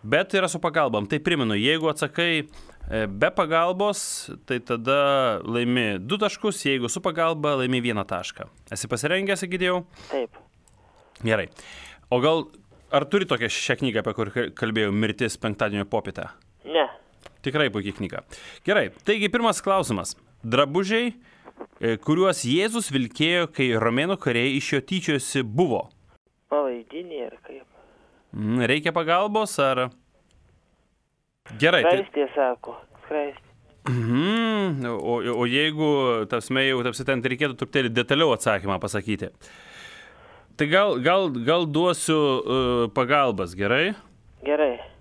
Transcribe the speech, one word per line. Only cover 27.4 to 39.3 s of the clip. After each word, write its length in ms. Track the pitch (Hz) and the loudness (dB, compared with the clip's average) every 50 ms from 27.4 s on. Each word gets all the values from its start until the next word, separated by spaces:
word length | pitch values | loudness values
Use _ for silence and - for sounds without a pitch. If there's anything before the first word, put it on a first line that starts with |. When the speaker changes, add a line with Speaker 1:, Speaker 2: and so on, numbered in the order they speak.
Speaker 2:
kaip? 240 | _ - 135 135 127 _ _ - - _ _ _ _ _ _ _ _ _ | _ -20 -20 -20 -20 _ _ -20 -20 _ _ _ _ _ _ _ _ _
Speaker 1:
Mm, 340 | - 107 104 107 117 123 120 113 | -8 -6 -2 -2 0 0 2 2
reikia 240 | 135 151 147 170 | 0 0 0 -2
pagalbos, 640 | 156 175 165 156 170 180 202 214 208 220 214 208 - - | -2 -2 0 2 2 2 2 2 0 0 0 0 0 2
ar? 300 | 139 135 131 127 127 123 - _ _ _ _ _ _ _ _ _ _ _ _ _ _ _ _ _ _ _ _ _ _ _ _ _ _ _ _ _ _ - 113 107 | 2 2 2 0 -2 -4 -6 _ _ _ _ _ _ _ _ _ _ _ _ _ _ _ _ _ _ _ _ _ _ _ _ _ _ _ _ _ _ -18 -4 2
Gerai, 240 | 139 160 175 160 | 2 4 4 6
tai 120 | 120 165 180 196 | 6 4 4 4
Speaker 2:
Skraistė, 240 | 196 - - 143 143 127 - | 0 -4 -2 -2 -2 -2 0
sako. 420 | 151 135 127 123 - - - - - - _ _ - - | 0 0 0 0 -4 -8 -14 -14 -16 -18 _ _ -20 -12
Skraistė. 380 | - 156 151 147 143 135 - _ - - _ _ _ - _ _ 139 | -6 -6 -4 -4 -6 -8 -14 _ -20 -20 _ _ _ -20 _ _ -4
Speaker 1:
Mhm. 960 | 123 123 113 113 120 131 156 190 214 233 233 226 220 208 196 185 156 135 123 | -2 -2 0 0 0 2 2 0 0 0 0 0 0 0 0 0 -2 -2 -4
O, 320 | 120 117 101 90 104 120 120 95 120 | -4 -4 -4 -2 0 0 0 0 -2
o 140 | 120 113 120 120 | 0 0 0 2
jeigu, 400 | 123 139 151 156 151 151 156 151 147 139 131 127 117 113 107 101 | 2 2 2 0 0 0 2 2 4 4 4 2 2 0 0 -2
ta 140 | - 117 | -4 -4
prasme, 240 | 107 - 131 131 135 | -2 0 0 2 2
jau, 160 | 135 135 127 120 | 2 2 0 0
ta 80 | 123 | -2
prasme, 140 | 110 - 131 139 | -4 -4 -2 -2
ten 160 | 135 123 117 | -2 0 0
reikėtų 320 | 127 123 123 151 143 127 | -2 -2 0 -2 -2 -2
truputėlį 360 | - - - - 139 131 120 117 | -4 -8 -2 0 0 0 2 2
detaliau 400 | 135 151 - 143 143 165 151 120 | 0 2 2 2 4 4 4 2
atsakymą 420 | 107 - 113 107 95 90 98 98 90 | 2 2 0 0 2 0 -2 -4 -2
pasakyti. 480 | - 101 95 104 98 110 104 95 - - | -4 -4 -4 -4 -2 -2 -4 -4 -4 -10